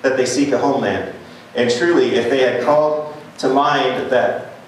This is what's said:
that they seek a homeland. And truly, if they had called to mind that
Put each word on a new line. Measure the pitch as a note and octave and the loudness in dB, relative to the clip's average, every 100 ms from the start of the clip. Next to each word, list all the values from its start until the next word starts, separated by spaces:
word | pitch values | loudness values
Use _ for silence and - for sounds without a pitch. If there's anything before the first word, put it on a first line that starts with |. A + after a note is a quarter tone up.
that | C3+ B2+ | 0 0
they | A#2+ | 0
seek | C#3+ C#3 | 0 0
a | B2 | 2
homeland. | C#3 B2+ G#2+ F2+ - - - - - B2 | 0 0 -2 -4 -6 -12 -16 -20 -12 -2
And | A#2+ | 0
truly, | E3 E3+ E3 A#2+ | 2 2 4 4
if | A#2+ A#2+ | 2 0
they | C3+ | 2
had | B2+ - | 2 0
called | - D3+ D3+ D3+ D3+ - - - | 2 2 2 -2 -6 -12 -18 -6
to | C3+ | 0
mind | C3+ D3 C#3+ C3 B2 - | 2 2 2 0 -2 -2
that | B2+ - - - - | 0 0 -2 -8 -18